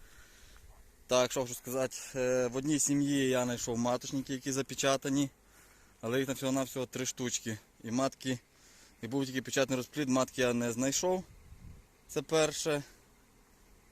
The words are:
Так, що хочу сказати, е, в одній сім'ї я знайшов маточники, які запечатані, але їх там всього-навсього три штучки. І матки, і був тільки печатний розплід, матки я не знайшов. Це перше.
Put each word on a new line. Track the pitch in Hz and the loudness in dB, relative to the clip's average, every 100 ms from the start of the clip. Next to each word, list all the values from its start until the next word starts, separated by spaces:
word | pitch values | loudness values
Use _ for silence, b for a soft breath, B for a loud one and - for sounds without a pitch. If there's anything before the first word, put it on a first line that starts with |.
| B B B B B B B - - - - | B B B B B B B -20 -20 -20 0
Так, | 127 123 | 4 4
що | 143 | 2
хочу | 123 | -4
сказати, | 120 123 131 131 - - 135 | -6 -6 -4 -4 -4 -8 -2
е, | 127 127 123 | 0 2 0
в | 127 | 0
одній | 139 147 | 0 2
сім'ї | 139 143 143 143 131 | 4 4 4 2 4
я | 127 | 2
знайшов | 123 120 - 117 | 2 -2 -2 0
маточники, | 120 127 - 143 127 | 0 0 -2 -6 -4
які | 135 139 | -4 -2
запечатані, | 131 131 127 139 135 143 139 139 - B B B B B - | -2 -2 0 2 2 2 2 0 -2 B B B B B -10
але | 113 131 | -2 0
їх | 135 | 0
там | 123 | -2
всього-навсього | 135 135 131 135 123 | 0 0 -2 -4 -6
три | 127 127 | -4 -6
штучки. | - 123 - 113 107 - - | -4 -4 -2 -4 -8 -10 -14
І | 113 | -4
матки, | 120 135 - 131 123 - B B B B - | 0 0 -2 -4 -4 -6 B B B B -12
і | 117 | -4
був | 135 131 | -2 0
тільки | 127 | -2
печатний | 120 143 135 131 | -2 0 2 0
розплід, | 123 151 139 | -2 -2 2
матки | 131 127 - | 2 2 2
я | 123 | 2
не | 120 120 | 2 0
знайшов. | 113 135 - 180 185 - - - - - - - _ - | 0 0 2 2 0 -2 -16 -20 -20 -18 -18 -20 _ -8
Це | 151 | -6
перше. | 139 160 156 151 165 147 - B B - - - - - - - - | 0 2 4 2 0 0 -2 B B -20 -20 -20 -20 -20 -20 -20 -20